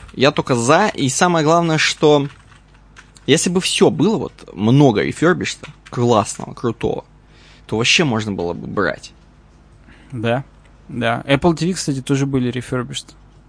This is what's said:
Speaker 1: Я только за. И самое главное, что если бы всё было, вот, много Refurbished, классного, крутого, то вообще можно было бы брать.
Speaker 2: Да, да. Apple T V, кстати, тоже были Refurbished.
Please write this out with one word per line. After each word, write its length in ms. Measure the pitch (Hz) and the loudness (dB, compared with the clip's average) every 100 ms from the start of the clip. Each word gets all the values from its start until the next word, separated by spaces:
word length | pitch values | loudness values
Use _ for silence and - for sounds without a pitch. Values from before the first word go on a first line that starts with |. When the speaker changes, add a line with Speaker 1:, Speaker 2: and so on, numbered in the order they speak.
| - | -12
Speaker 1:
Я 180 | - 135 | 0 0
только 240 | 156 - 120 | 2 -2 0
за. 320 | 117 165 214 | 2 4 2
И 200 | - 131 | 0 -2
самое 360 | - 180 165 147 | 2 2 2 2
главное, 320 | 170 170 156 | 2 2 0
что 500 | - - 151 147 143 - - - _ _ _ - - - - | 0 2 4 4 2 -10 -20 -20 _ _ _ -20 -20 -6 0
если 220 | 156 196 | 2 2
бы 120 | 180 | -2
всё 280 | - - - | -2 2 2
было, 280 | 160 180 185 | 2 0 0
вот, 160 | 87 - - | -6 -12 -14
много 520 | - 110 135 143 104 69 | -2 2 6 6 4 0
Refurbished, 600 | - 160 160 190 - - - - | 0 0 0 -4 -10 -16 -20 -12
классного, 640 | 127 120 110 104 - - | -2 2 2 2 -6 -14
крутого, 520 | - 120 - - - - - _ - - - - | -8 -6 -4 -4 -4 -10 -20 _ -20 -20 -20 -6
то 100 | 110 | -2
вообще 260 | 120 - | 0 0
можно 280 | 160 110 107 | 0 -2 -4
было 220 | 92 87 | -4 -6
бы 140 | 98 - | -6 -6
брать. 460 | 104 85 - - - _ _ - - _ - - - - | -4 -2 -4 -12 -20 _ _ -20 -20 _ -20 -20 -20 -16
Speaker 2:
Да, 320 | 123 117 123 - - - - - | -6 -2 -4 -6 -18 -20 -20 -12
да. 340 | 120 117 120 - | -4 -2 -2 0
Apple 280 | 139 175 156 | 0 2 0
T 100 | 165 | -2
V, 60 | |
кстати, 280 | 180 - 135 | -4 -4 -4
тоже 240 | 127 139 139 | -2 -2 0
были 260 | 135 123 | -2 -2
Refurbished. 600 | 123 - 127 123 135 - - - _ | -6 -6 -6 -6 -10 -14 -20 -20 _